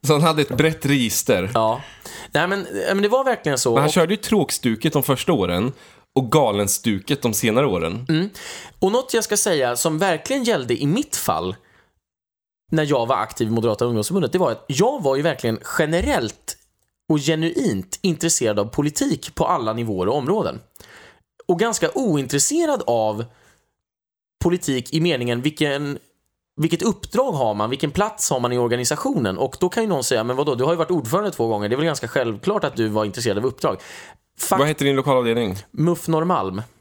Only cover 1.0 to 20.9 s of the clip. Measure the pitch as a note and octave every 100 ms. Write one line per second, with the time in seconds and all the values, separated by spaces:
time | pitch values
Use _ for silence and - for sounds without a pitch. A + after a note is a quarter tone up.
1 | A#2 - - G2+ F#2 A#2 A2 B2 - -
2 | - - - C#3+ F3 G3 F#3 G3 F3+ G3
3 | G#3 B3+ C4 A#3 D#3 C3 B2+ A#2 D3+ -
4 | - G#3+ - G#3+ C#3+ - B2 A2 E3 D3
5 | C3+ C3 - B2 F2+ F2 A#2 - - -
6 | _ - B2 D#3 B2+ G2+ G2+ - A#2 G2
7 | - C#3+ A#2+ G#2 A#2 A2 C#3+ F2+ E2 G2+
8 | B2+ D#3 G3 - - - - - F#3+ A#3
9 | C4 A3+ G#3 G#3 A3 D#3+ B2 B2 E3+ D#3
10 | G3 D#3+ - C4+ A#3+ G3 B2 A#2+ C#3+ G3+
11 | D4+ - - E2 F2+ - _ _ _ _
12 | _ _ _ _ _ _ _ D#3+ D3+ C#3
13 | A#2 B2+ A2 - A2 A2+ A2+ G#2+ A#2+ A2+
14 | G#2 G3 C#3+ F3+ D#3+ A2+ - B2 G#3+ D4
15 | D3 C3+ D#3 C#3 A#2+ A2 - - D#3 E3+
16 | A#3 A#3+ A2+ - - - _ _ _ _
17 | _ D3+ C#3 D#3 E3 - B3 G2+ F2+ -
18 | F#3+ D#3+ E3+ - A2+ G#2 G#2+ - D3 D3
19 | C#4 - - - E3+ E3+ A2 A2+ A2+ F#2+
20 | F#2 C#3+ C3 G#3+ G2+ C2 - _ -